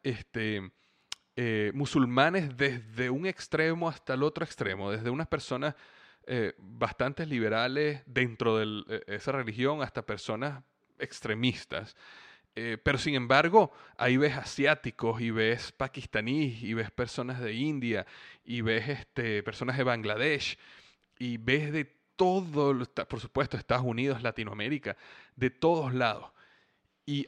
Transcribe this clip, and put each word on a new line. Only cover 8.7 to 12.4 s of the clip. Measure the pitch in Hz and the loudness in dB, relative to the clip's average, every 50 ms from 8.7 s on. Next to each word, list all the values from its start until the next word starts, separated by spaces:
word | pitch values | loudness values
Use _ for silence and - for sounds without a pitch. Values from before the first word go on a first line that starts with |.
| 107 104 - - 110 107 - | -4 -6 -6 -6 -8 -8 -6
esa | - 101 101 - - | -8 -10 -6 -4 -4
religión | 135 135 123 113 104 110 123 139 151 156 | -4 -2 -4 -4 -2 -2 0 0 0 -2
hasta | 135 107 - 120 - | -4 -6 -6 -8 -6
personas | - 107 101 - - 110 107 131 147 139 131 - _ _ _ _ _ _ - | -6 -8 -8 -6 -6 -6 -4 -4 -6 -8 -10 -16 _ _ _ _ _ _ -12
extremistas. | 127 - - - - 113 110 110 123 127 - - - - 64 80 107 - - - - - - - - - - - | -10 -10 -10 -6 -4 -4 0 2 2 2 2 0 -4 -8 -8 -8 -8 -10 -14 -20 -20 -20 -20 -20 -20 -20 -20 -20